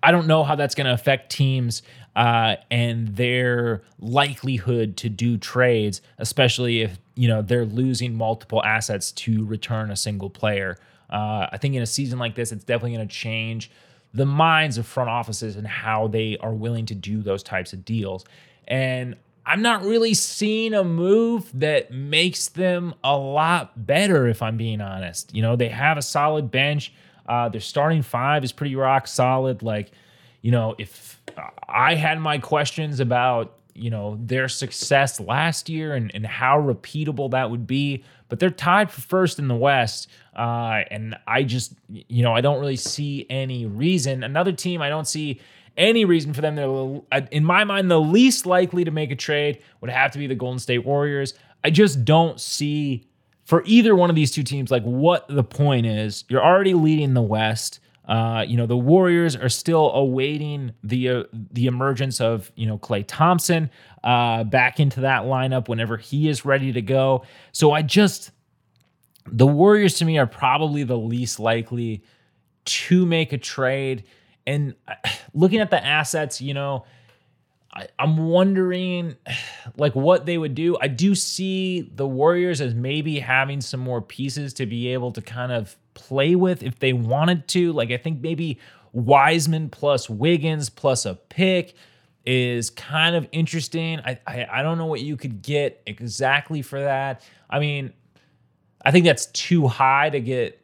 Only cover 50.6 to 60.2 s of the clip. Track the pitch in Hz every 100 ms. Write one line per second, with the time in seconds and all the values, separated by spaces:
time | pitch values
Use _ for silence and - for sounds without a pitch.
50.6 | - 123 127 143 147 143 135 - _ _
51.6 | 156 160 208 135 117 156 165 - - -
52.6 | 147 147 143 123 _ _ _ _ - 165
53.6 | 175 233 226 190 175 160 143 - 135 139
54.6 | 123 127 110 127 156 175 - 143 123 -
55.6 | 147 131 117 107 107 104 - 127 151 185
56.6 | 196 180 156 156 143 127 110 107 110 110
57.6 | - - _ _ - 110 113 113 107 120
58.6 | 117 123 123 175 180 170 170 127 127 -
59.6 | - 165 151 131 139 131